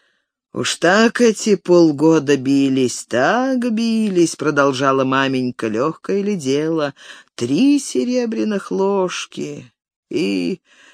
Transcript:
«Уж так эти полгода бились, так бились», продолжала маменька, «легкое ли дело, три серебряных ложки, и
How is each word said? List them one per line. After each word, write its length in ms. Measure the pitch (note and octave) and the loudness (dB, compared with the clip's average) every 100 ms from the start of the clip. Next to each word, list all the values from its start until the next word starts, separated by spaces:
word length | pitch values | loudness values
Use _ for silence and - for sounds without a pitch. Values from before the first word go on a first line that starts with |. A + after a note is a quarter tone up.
| _ _ _ _ _ | _ _ _ _ _
«Уж 240 | B2+ B2 - | -8 -6 0
так 440 | E3 G3+ A3+ - | 2 4 2 4
эти 360 | A#3+ G#3 A3 F#3+ | 2 2 0 0
полгода 800 | - F3 E3 C#3+ D#3+ D#3+ C#3 C#3+ | 4 4 4 4 4 4 2 0
бились, 680 | B2+ C#3 C#3 C3 B2 - | 2 2 2 2 0 -2
так 680 | - A#2 D3 A3+ C4 C4 A#3+ | -4 0 0 0 0 -2 -2
бились», 640 | A3 A#3 A3 G#3+ F3+ E3 - | -2 -2 0 0 2 0 0
продолжала 680 | D3+ C#3+ C#3 B2+ C#3 C3+ | -2 0 0 0 0 0
маменька, 640 | C3 C3+ C3+ C3 B2+ - A2+ | 0 0 0 -2 -4 -4 -4
«легкое 540 | G#2+ D3 D#3+ - G3 | -2 -4 -4 -6 -4
ли 120 | G3+ | -2
дело, 600 | G3 C3+ C#3 D#3+ E3 C#3+ - - - _ | -4 -2 -2 -2 -2 -4 -8 -20 -20 _
три 440 | - A#2+ C#3+ C#4 C#4+ | -8 -2 2 4 2
серебряных 920 | - B3+ B3 B3 A#3 A3 G#3+ G3+ - | 0 -2 0 -2 -2 -2 -2 -4 -4
ложки, 1000 | F#3 G3 G3+ F3+ - - - D3 D3 B2+ _ _ _ _ | -2 0 0 -2 -6 -10 -12 -12 -12 -18 _ _ _ _
и 540 | - F#3+ - F3 F#3+ _ _ - | -4 -2 -2 -2 -6 _ _ -20